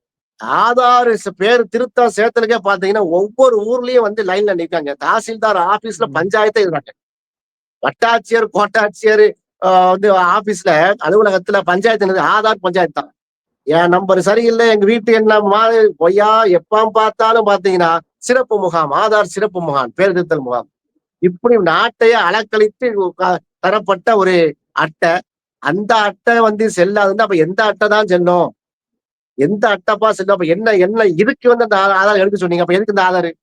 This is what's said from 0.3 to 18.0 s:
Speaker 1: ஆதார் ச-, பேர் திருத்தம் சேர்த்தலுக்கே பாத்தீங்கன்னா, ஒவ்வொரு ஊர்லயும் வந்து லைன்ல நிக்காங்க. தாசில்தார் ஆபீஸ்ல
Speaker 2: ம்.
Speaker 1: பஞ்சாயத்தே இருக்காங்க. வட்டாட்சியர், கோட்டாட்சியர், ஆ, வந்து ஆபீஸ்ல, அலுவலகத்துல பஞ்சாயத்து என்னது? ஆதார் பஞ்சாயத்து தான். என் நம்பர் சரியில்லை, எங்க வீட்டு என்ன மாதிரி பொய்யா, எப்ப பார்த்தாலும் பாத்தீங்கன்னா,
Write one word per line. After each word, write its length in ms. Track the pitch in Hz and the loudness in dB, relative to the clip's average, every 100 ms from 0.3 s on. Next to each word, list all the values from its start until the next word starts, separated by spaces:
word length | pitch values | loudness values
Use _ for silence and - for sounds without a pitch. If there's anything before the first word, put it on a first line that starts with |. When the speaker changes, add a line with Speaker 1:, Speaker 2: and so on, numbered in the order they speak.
| - | -14
Speaker 1:
ஆதார் 720 | 110 151 220 240 247 247 240 214 | -4 0 0 2 2 2 2 -2
ச-, 60 | 202 - | -4 -4
பேர் 320 | 202 240 208 | 0 0 0
திருத்தம் 420 | 240 247 - 240 208 | -4 -4 0 0 0
சேர்த்தலுக்கே 400 | 226 240 220 233 | -2 0 -2 -2
பாத்தீங்கன்னா, 380 | 190 190 190 208 | -2 -2 0 -2
ஒவ்வொரு 540 | 180 175 208 226 262 220 | 0 0 -2 2 2 2
ஊர்லயும் 420 | 214 254 247 247 | -2 -4 0 0
வந்து 240 | 214 214 | 0 -2
லைன்ல 400 | 190 190 208 180 | -4 -2 0 -2
நிக்காங்க. 300 | 165 170 143 139 | -4 -6 -6 -6
தாசில்தார் 720 | 147 214 214 226 220 196 175 208 | -2 -2 -4 -4 -2 0 0 -2
ஆபீஸ்ல 300 | 226 175 226 | -4 -6 -6
Speaker 2:
ம். 60 | |
Speaker 1:
பஞ்சாயத்தே 480 | 147 185 214 214 220 | -4 -2 0 0 0
இருக்காங்க. 320 | 190 151 - - _ _ _ _ _ _ _ _ | -2 -4 -10 -20 _ _ _ _ _ _ _ _
வட்டாட்சியர், 680 | 135 - 233 233 - 226 220 | -8 -4 -2 -2 -2 -2 -2
கோட்டாட்சியர், 800 | 196 208 226 208 - 214 214 214 - _ - | -2 -2 -2 -4 -2 0 4 2 0 _ -6
ஆ, 260 | 190 185 185 | 0 2 4
வந்து 220 | 185 202 | 2 2
ஆபீஸ்ல, 840 | 190 180 202 202 190 190 156 180 202 | 2 2 0 -2 -4 0 2 2 0
அலுவலகத்துல 560 | 156 208 214 190 185 202 | 0 2 2 0 -2 -2
பஞ்சாயத்து 420 | 180 180 220 220 196 | 0 0 0 0 -2
என்னது? 180 | 185 151 208 | 0 0 0
ஆதார் 160 | 214 214 | 0 -2
பஞ்சாயத்து 420 | 180 180 165 147 | -2 -2 -2 -4
தான். 120 | 139 _ _ _ _ _ | -12 _ _ _ _ _
என் 260 | - 160 175 | -2 0 2
நம்பர் 340 | 180 190 190 | 0 0 0
சரியில்லை, 460 | 185 220 233 226 233 | 2 0 2 2 2
எங்க 180 | 214 202 | 2 2
வீட்டு 260 | 233 220 | 0 2
என்ன 280 | 226 214 214 | 2 4 2
மாதிரி 520 | 208 208 226 226 214 160 | 2 2 2 2 2 2
பொய்யா, 460 | 170 196 208 220 | 0 2 2 2
எப்ப 480 | 226 175 - 214 220 | 2 0 0 0 0
பார்த்தாலும் 560 | 220 214 - 220 226 208 | 0 0 0 0 0 2
பாத்தீங்கன்னா, 520 | 196 190 185 170 165 | 0 0 0 0 -2